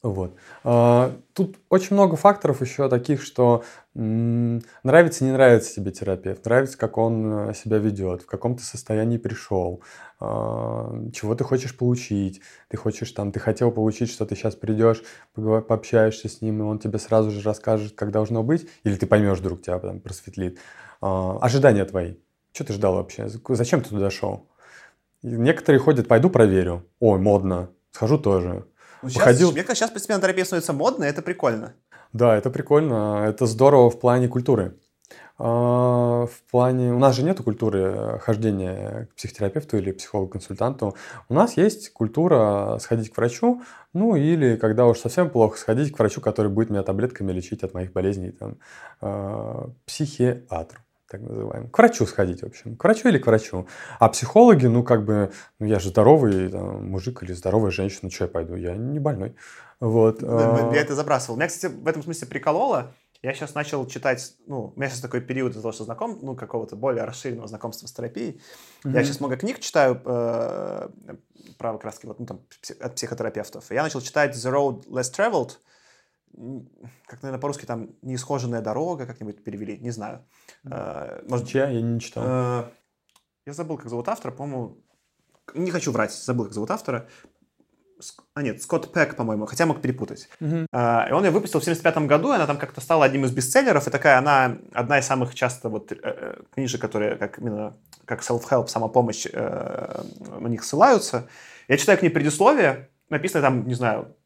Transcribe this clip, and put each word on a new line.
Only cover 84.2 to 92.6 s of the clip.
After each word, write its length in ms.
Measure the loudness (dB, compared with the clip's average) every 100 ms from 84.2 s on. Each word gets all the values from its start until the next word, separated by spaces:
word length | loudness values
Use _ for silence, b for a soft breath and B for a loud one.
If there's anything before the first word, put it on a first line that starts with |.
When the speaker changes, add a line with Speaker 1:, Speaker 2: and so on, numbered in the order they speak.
| -10
Speaker 2:
по-моему... 500 | -10 -10 -8 -10 -14 _ _ _ _ _ _ -14
Не 160 | -6 -4
хочу 200 | -4 -4
врать, 220 | -4 -4
забыл, 320 | -6 -6 -4
как 80 | -4
зовут 180 | -8 -6
автора. 360 | -6 -6 -8 -10 b b _ _ _ _ _ _ _
Ск-, 240 | -20 -20 _
а 80 | -8
нет, 180 | -6 -8
Скотт 300 | -4 -6 -4
Пек, 220 | -2 -2 -2
по-моему, 280 | -4 -4 -6
хотя 180 | -2 0
мог 140 | 0
перепутать. 480 | -4 -6 -8 -12 -18 -10
Speaker 1:
Мгм. 260 | -6 -4 -4
Speaker 2:
А, 340 | 0 2 2 2
и 40 |
он 100 | 2
ее 60 | 2
выпустил 260 | 2 0 -2
в 40 |
семьдесят 180 | -2 0
пятом 240 | 0 0 2
году, 240 | 2 4
и 20 |
она 120 | 0 0
там 100 |
как-то 220 | -2